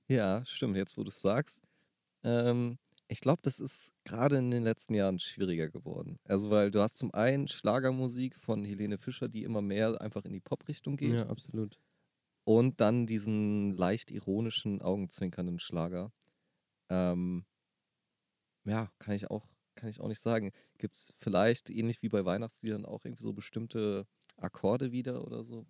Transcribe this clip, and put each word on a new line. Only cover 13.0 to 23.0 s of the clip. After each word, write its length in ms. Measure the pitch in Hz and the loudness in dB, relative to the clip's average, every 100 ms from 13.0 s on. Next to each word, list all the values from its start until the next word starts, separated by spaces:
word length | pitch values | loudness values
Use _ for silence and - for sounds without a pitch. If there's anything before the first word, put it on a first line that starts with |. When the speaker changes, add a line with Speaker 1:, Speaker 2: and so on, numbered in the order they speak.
| 113 | 2
Speaker 1:
diesen 640 | 110 107 107 104 104 101 | 0 0 0 2 2 0
leicht 400 | 92 90 113 - | 2 2 2 -2
ironischen, 720 | 101 98 101 113 - 107 98 | -8 -2 0 0 -2 -4 -2
augenzwinkernden 760 | 90 101 92 - 95 87 90 87 | 0 0 -2 -4 -6 -4 -4 -6
Schlager. 540 | - 87 85 90 101 - _ _ _ _ _ _ _ | -4 -4 -2 -4 -8 -12 _ _ _ _ _ _ _
Ähm, 560 | 92 90 90 90 90 - _ _ _ _ _ _ _ _ _ _ _ | 0 2 0 -2 -4 -8 _ _ _ _ _ _ _ _ _ _ _
ja, 260 | 101 110 110 - | -4 -2 -4 -8
kann 160 | - | -6
ich 160 | 101 101 | -4 -4
auch, 180 | 107 - _ _ | -8 -8 _ _
kann 140 | - 113 | -14 -12
ich 120 | 110 | -8
auch 80 | 107 | -8
nicht 120 | 107 | -4
sagen. 320 | 117 113 98 - _ _ | 0 0 0 -8 _ _
Gibt's 340 | 107 - - - | -10 -8 -16 -8
vielleicht, 540 | - 92 110 123 - | 0 4 4 4 -2
ähnlich 320 | 113 113 117 | -2 -2 -2
wie 60 | 113 | 0
bei 160 | 104 | 0
Weihnachtsliedern, 600 | 90 98 113 - 110 107 - | 2 0 -2 -8 -6 -6 -6
auch 180 | 110 | -10